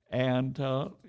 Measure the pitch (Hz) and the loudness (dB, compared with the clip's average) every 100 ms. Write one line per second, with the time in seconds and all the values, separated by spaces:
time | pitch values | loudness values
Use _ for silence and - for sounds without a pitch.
0 | - 123 131 127 131 135 135 131 147 - | -6 0 2 2 0 -2 0 0 -2 -8